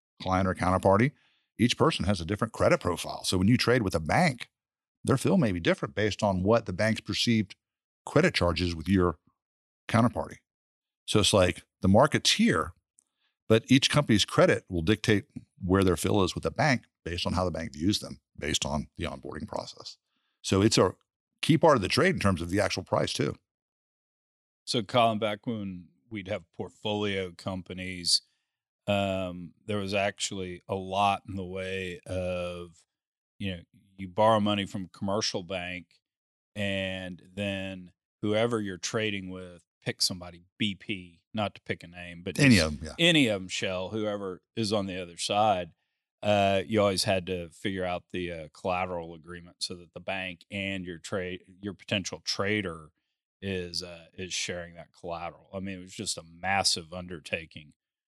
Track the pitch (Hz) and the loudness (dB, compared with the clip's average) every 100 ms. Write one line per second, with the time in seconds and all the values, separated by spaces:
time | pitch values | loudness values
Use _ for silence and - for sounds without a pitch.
0 | _ - 92 92 95 90 90 92 98 98 | _ -10 -2 0 0 0 2 6 8 8
1 | 131 - _ _ _ - 120 - 135 - | 6 0 _ _ _ 2 2 4 2 2
2 | - 98 85 104 113 - 98 170 - 82 | 0 0 0 -2 -4 2 4 4 0 -4
3 | - 69 - 92 98 123 - 127 95 - | -6 -8 -2 2 4 4 4 2 2 -2
4 | 80 104 170 120 - _ _ _ _ _ | 0 2 2 0 -10 _ _ _ _ _
5 | - 135 113 190 120 90 82 185 127 - | 0 2 4 2 2 0 0 -2 -4 -2
6 | 104 95 107 92 95 117 113 92 107 110 | -2 0 0 2 4 4 2 -2 0 0
7 | - 101 - 113 101 - _ _ _ _ | -2 -2 2 2 0 -6 _ _ _ _
8 | - 139 170 - 87 80 90 85 82 98 | 0 2 4 2 0 2 0 -2 2 4
9 | 87 80 _ _ _ _ _ _ - 110 | 4 0 _ _ _ _ _ _ -2 2
10 | 120 - 71 - _ _ _ _ _ _ | 2 0 -8 -12 _ _ _ _ _ _
11 | - 107 92 104 90 - - _ 95 101 | 0 2 4 6 4 2 -10 _ 4 6
12 | 151 110 - - 226 101 80 - _ _ | 6 4 2 2 2 2 -2 -8 _ _
13 | _ _ _ _ - 113 - 127 - 151 | _ _ _ _ 2 2 6 4 4 2
14 | 143 107 - - 175 127 - 90 80 107 | 4 2 2 4 4 4 -2 -4 0 0
15 | - 101 - - - - 90 95 95 85 | 2 2 0 -14 -18 -8 2 4 4 2
16 | 95 104 90 - 80 80 151 120 - _ | 2 2 2 0 -4 0 0 0 -4 _
17 | - 87 95 87 92 80 82 73 85 104 | -8 -4 -2 -2 -2 -4 -8 -4 0 0
18 | 69 64 _ - 73 71 69 73 - - | -4 -16 _ -10 -4 -2 -2 -4 -6 -8
19 | 80 69 - 71 - - - - - - | -8 -8 -12 -12 -8 -8 -8 -12 -18 -20
20 | _ _ _ _ - 98 107 - 98 - | _ _ _ _ 0 4 4 6 2 2
21 | _ _ _ - - 160 170 135 90 - | _ _ _ -6 2 4 6 6 4 2
22 | 175 180 98 87 85 98 95 - 92 - | 2 2 2 0 0 0 0 -2 -2 -2
23 | - - 67 - _ _ _ _ _ _ | 0 -2 -2 -4 _ _ _ _ _ _
24 | _ _ _ _ _ _ - 127 101 127 | _ _ _ _ _ _ -6 -4 0 4
25 | 113 107 107 104 - 113 98 92 82 _ | 4 2 -2 -4 -6 -8 -8 -10 -16 _
26 | - 110 92 101 82 - 92 _ 107 104 | -14 -12 -8 -8 -10 -14 -14 _ -4 -2
27 | 104 98 92 87 - 95 87 92 92 90 | -2 -2 -4 -8 -8 -8 -8 -10 -8 -6
28 | 85 - _ _ _ _ _ _ - 101 | 0 0 _ _ _ _ _ _ -2 0
29 | 98 95 92 90 85 _ - 104 98 101 | 0 -2 -4 -8 -14 _ -6 -4 -2 0
30 | 98 - - 98 92 90 - 98 95 95 | 0 -2 -6 -6 -10 -10 -8 -6 -4 2
31 | 101 98 - 95 90 92 92 95 92 87 | 2 2 -4 -8 -8 -8 -6 -6 -6 -8
32 | - 92 90 90 87 87 87 82 _ _ | -8 -6 -4 -4 -6 -8 -14 -18 _ _
33 | _ _ _ - 101 87 - _ _ - | _ _ _ -10 -8 -8 -12 _ _ -14
34 | 98 90 107 110 104 101 95 107 90 - | -8 2 4 6 4 0 -4 -8 -12 -8
35 | 101 101 107 107 85 95 87 90 85 _ | -4 -2 -2 -6 -6 -8 -8 -10 -14 _
36 | _ _ _ _ _ - 101 98 95 95 | _ _ _ _ _ -6 -4 -2 -4 -6
37 | 92 87 92 92 101 98 95 95 87 _ | -8 -12 -14 -6 -4 -4 -6 -10 -16 _
38 | _ - 104 107 117 117 101 90 - 117 | _ -8 -2 0 2 0 -4 -8 -6 -4
39 | 107 101 92 92 92 87 _ _ - - | -2 -4 -8 -12 -16 -20 _ _ -8 -2
40 | - 92 87 85 87 - 107 92 - 98 | -2 -4 -12 -18 _ -4 -4 -4 -8 -10
41 | 87 85 _ 110 101 - - 95 85 87 | -10 _ _ -4 -4 -6 -10 -10 -10 -16
42 | 87 85 90 90 143 107 78 71 78 - | -16 -12 -8 2 6 6 4 -2 -8 0
43 | 170 160 123 101 92 - 104 92 92 110 | 2 4 2 0 -4 -6 -4 -4 -4 -4
44 | 107 104 98 92 _ - 110 107 98 92 | -4 -4 -8 -10 _ -6 -2 -2 -2 -8
45 | 87 85 - 101 107 92 87 - _ _ | -10 -8 -2 2 4 2 -2 -12 _ _
46 | _ - 104 104 98 98 90 107 101 92 | _ -6 2 4 4 2 2 2 4 2
47 | 107 95 87 92 85 - 110 95 90 87 | 0 0 0 -6 -8 -8 -6 -4 -4 -4
48 | _ 95 87 85 78 - 98 90 92 87 | _ -6 -6 -8 -12 -8 -2 -2 -2 -6
49 | 82 85 78 87 87 90 - 90 85 - | -8 -14 -16 -18 -16 -10 -10 -10 -16 -14
50 | 90 95 92 85 - 104 98 98 90 85 | -6 -6 -6 -10 -10 -6 -4 -4 -8 -10
51 | - 104 90 90 _ 92 101 90 - 104 | -6 -6 -6 -8 _ -12 -12 -10 -4 -4
52 | 90 82 - - 98 107 92 80 80 _ | -4 -8 -8 -4 0 0 -2 -8 -14 _
53 | _ _ _ _ 98 92 87 85 87 85 | _ _ _ _ -6 -4 -6 -8 -10 -14
54 | 82 - 92 - - 87 87 85 80 _ | -18 -14 -8 -6 -6 -8 -10 -16 -20 _
55 | 90 82 85 71 _ 98 95 92 92 - | -10 -8 -8 -12 _ -8 -8 -8 -12 -10
56 | 98 - 82 82 90 98 92 - 82 90 | -8 -8 -10 -8 -2 2 2 0 -6 -10
57 | 90 85 - 87 82 - 73 _ _ _ | -10 -10 -8 -8 -8 -18 -20 _ _ _
58 | _ | _